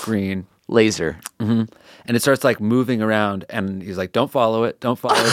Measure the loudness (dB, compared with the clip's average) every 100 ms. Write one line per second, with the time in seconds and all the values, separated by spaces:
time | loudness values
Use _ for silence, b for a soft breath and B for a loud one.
0 | -4 -4 -2 -6 -10 _ 0 4 4 2
1 | -4 -6 -12 -6 0 0 -2 B B B
2 | B 0 2 2 2 0 0 2 2 0
3 | 0 2 0 -4 -8 -6 -6 -6 -8 -8
4 | -4 -2 0 2 2 2 -2 -2 -4 -2
5 | 0 0 2